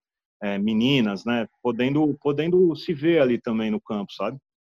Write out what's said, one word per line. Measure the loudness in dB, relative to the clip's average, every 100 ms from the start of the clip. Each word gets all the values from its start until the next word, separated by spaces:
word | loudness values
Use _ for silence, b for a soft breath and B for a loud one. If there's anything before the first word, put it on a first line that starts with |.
| _ _ _ _
é, | -6 -2
meninas, | 0 0 2 2 0 -4 -4
né, | -4 -4 _
podendo, | -4 -2 0 2 0 0
podendo | -2 -2 2 4 4
se | 2 -4
ver | -2 2 4
ali | 4 2
também | -2 -2 -2
no | -2
campo, | -4 -6 -8
sabe? | -6 -6 -6 -14 _ _